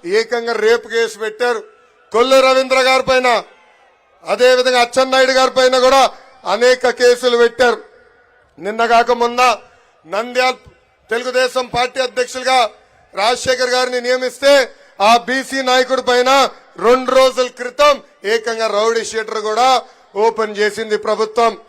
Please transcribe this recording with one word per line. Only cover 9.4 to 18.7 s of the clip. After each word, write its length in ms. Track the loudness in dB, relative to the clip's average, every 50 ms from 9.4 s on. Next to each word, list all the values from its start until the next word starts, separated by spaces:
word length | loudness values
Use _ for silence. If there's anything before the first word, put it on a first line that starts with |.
| 2 0 0 -2 -8 -20 _ _ _ _ _ _ _ -8 -8
నంద్యాల 420 | -6 -6 -4 -4 -2 -2 -2 -2 -4 _ -20 _ _ _ _ _ _ _ _
తెలుగుదేశం 560 | -6 -6 -6 -2 -2 0 -2 0 -2 -4 -6 -4 -4
పార్టీ 240 | -4 -4 -4 -4 -6 -6 -6
అధ్యక్షులుగా 500 | -4 -6 -6 -6 -6 -8 -2 0 2 2 0 0 -4 -14 _ _ _ _ _ _ -6
రాజశేఖర్ 580 | -2 -2 -2 -2 -2 -2 -4 -2 -2 -2 -2 0
గారిని 240 | -2 -2 -2 -4 -6 -4
నియమిస్తే 480 | -2 -4 -2 -4 -6 -8 -2 2 2 4 4 2 0 -6 _ -20 _ _ -2
ఆ 100 | 2 2 2 2 0 -2
బీసీ 320 | -4 -4 -4 -6 -6 -4 -2 0
నాయకుడి 340 | 0 0 0 0 -2 -4 -2 0
పైన 200 | 0 0 2 2 2 2 2 0 -2 -12 _ _ _ -4 0
రెండు 260 | 0 2 2 0 0 2 4
రోజుల 280 | 4 2 2 -2 -4 -4 -6 -10
క్రితం 340 | -12 -12 -2 2 2 2 2 0 -4 _ _ _ -4 -2 -2
ఏకంగా 340 | -2 -2 -4 -6 -4 -4 -2